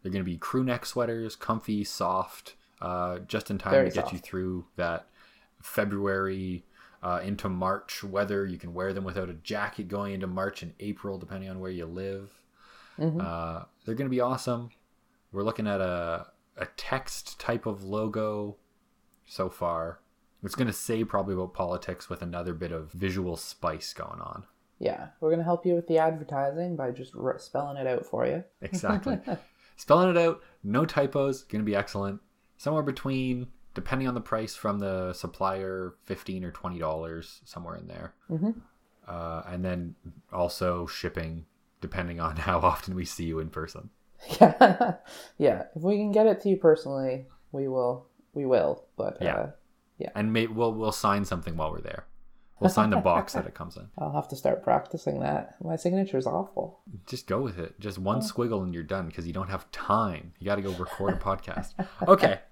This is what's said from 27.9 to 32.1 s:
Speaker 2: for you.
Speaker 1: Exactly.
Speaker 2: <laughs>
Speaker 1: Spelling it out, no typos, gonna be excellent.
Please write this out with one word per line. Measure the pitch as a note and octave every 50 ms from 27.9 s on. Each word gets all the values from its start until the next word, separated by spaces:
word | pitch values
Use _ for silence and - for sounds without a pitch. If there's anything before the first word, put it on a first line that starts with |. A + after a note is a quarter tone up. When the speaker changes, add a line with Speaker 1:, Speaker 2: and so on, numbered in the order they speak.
| B2 - -
Speaker 2:
for | - - G#2+ B2
you. | C3 C#3+ E3+ F#3 - _ _
Speaker 1:
Exactly. | G3 - F#3+ F3 - - G#3 F#3+ - C4+ A3+ - -
Speaker 2:
<laughs> | C4 F#3 - - - _ _ _ - _
Speaker 1:
Spelling | - - - D3 E3+ F#3 F#3
it | E3+ E3+
out, | E3+ E3 D#3+ - - - - _
no | - G2+ G#2+ C3+ D#3+
typos, | D#3 - D3+ C#3 C3+ - C#3+ C3+ C#3 B2+ - -
gonna | - - G#2+ G#2+
be | G#2 G2+
excellent. | G2 G2+ - - G2+ G2 G2